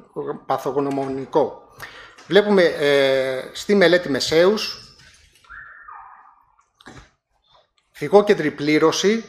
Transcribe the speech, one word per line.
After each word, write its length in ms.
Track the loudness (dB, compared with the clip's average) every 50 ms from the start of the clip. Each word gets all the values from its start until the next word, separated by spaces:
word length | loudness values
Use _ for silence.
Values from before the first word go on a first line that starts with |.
| -20 _ -14 -12 -10 -10 -10 -10 -8
παθογνωμονικό. 1160 | -6 -6 -6 -4 -4 -4 -4 -4 -4 -4 -6 -6 -6 -8 -10 -8 -2 0 0 0 -2 -4 -12 -20 _ _ -20 -20 -20 -20 -20 -20 -20 -20 -18 -4
Βλέπουμε, 360 | 2 2 2 4 4 2 2 2
ε, 840 | 2 0 0 0 2 2 2 2 2 0 0 -2 -4 -6 -8 -10 -12 -14
στη 220 | -10 -4 0 2
μελέτη 340 | 4 4 4 4 2 0 -2
μεσαίους 680 | -4 -4 -2 0 2 4 4 4 2 0 -4 -10 -12 -16 -20 -20 -20 _ -20 _ _ _ _ _ _ _ _ -20 -20 -20 -20 -20 -20 -20 -20 -20 -20 -20 -20 -20 -20 -20 -20 _ _ _ _ _ _ _ _ _ _ _ -20 -20 -20 -20 -20 _ _ _ _ _ _ _ _ _ _ _ _ _ _ _ _ _
φυγόκεντρη 600 | _ -10 -2 2 4 4 4 4 2 0 0 -4
πλήρωση, 760 | -4 -4 -2 0 2 2 2 2 0 0 0 0 0 -2 -4